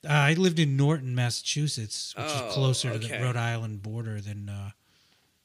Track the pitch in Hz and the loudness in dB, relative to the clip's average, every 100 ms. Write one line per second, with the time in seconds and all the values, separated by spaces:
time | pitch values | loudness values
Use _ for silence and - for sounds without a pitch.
0 | 151 147 143 160 185 165 147 135 139 156 | 2 4 6 6 4 4 2 4 4 2
1 | 131 123 120 - - 147 147 - 107 - | 0 0 0 -2 -4 -2 -2 -2 -6 -8
2 | - - 151 143 117 117 131 123 127 113 | -8 -6 -4 -4 -2 2 2 2 0 -2
3 | 113 107 123 117 117 117 113 104 107 113 | -4 -2 -2 0 0 -2 -4 -6 -8 -6
4 | 110 107 101 104 101 101 98 - _ _ | -6 -6 -8 -8 -8 -8 -10 -12 _ _
5 | _ _ _ _ | _ _ _ _